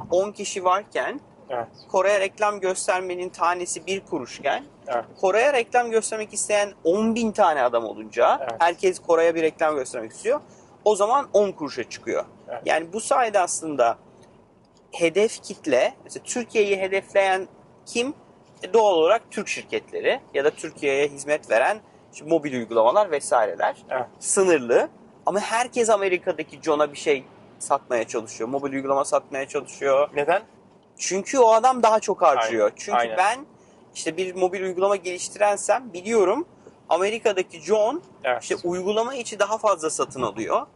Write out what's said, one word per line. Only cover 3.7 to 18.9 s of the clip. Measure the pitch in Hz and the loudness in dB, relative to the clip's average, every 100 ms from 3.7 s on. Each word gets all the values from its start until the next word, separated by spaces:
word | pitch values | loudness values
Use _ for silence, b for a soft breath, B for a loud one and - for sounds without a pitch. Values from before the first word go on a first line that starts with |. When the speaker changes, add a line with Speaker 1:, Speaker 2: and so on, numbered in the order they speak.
| 175 160 | -10 -6
Speaker 1:
bir | 190 | -8
kuruşken | - 160 120 - 139 214 - - - | -6 -8 -8 -6 -4 -4 -6 -18 -6
Speaker 2:
Evet. | 120 - - | -6 -6 -2
Speaker 1:
Koray'a | 190 202 269 | 0 2 2
reklam | 269 233 247 240 | 0 0 0 2
göstermek | 226 - 220 214 | -2 -2 -8 -8
isteyen | 208 - 208 202 202 | -8 -2 0 -2 -2
on | 165 196 220 | 0 2 0
bin | 226 226 | 0 -2
tane | 208 185 151 | 2 4 4
adam | 123 120 | 2 0
olunca | 113 107 110 117 135 247 | -2 -10 -8 2 2 2
Speaker 2:
Evet. | 131 113 | -2 0
Speaker 1:
herkes | 170 175 190 175 | 0 2 0 0
Koray'a | - 165 165 | 0 4 4
bir | 165 | 2
reklam | 160 - 156 151 | -2 0 -2 -2
göstermek | 127 127 113 | -6 -8 -12
istiyor. | - 208 294 - B B B | -8 -4 -4 -6 B B B
O | 208 208 | 0 2
zaman | 208 277 269 | 2 2 2
on | 196 202 | 2 2
kuruşa | 165 143 123 110 | -2 -8 -8 -10
çıkıyor. | - - 95 - - - | -10 -6 -4 -6 -12 -14
Speaker 2:
Evet. | 120 156 | -8 -2
Speaker 1:
Yani | 156 165 | -2 -2
bu | 202 | -8
sayede | - 269 233 202 | 0 0 2 2
aslında | 175 - 160 139 117 107 - - - - _ _ _ _ _ | 0 -2 -4 2 2 2 -10 -20 -20 -20 _ _ _ _ _
hedef | - 170 165 220 - | -2 0 2 0 -2
kitle, | - 196 320 175 185 - | -14 -10 0 2 0 -4
mesela | - - | -16 -16
Türkiye'yi | - 247 226 226 202 196 | -8 -8 -4 0 0 0
hedefleyen | 190 196 - 196 196 190 190 - - _ - | -2 -4 0 0 2 0 -4 -14 -20 _ -8
kim? | 233 254 - - _ _ - | -4 -4 -6 -18 _ _ -16
E, | 185 | 0
doğal | 214 214 | 4 4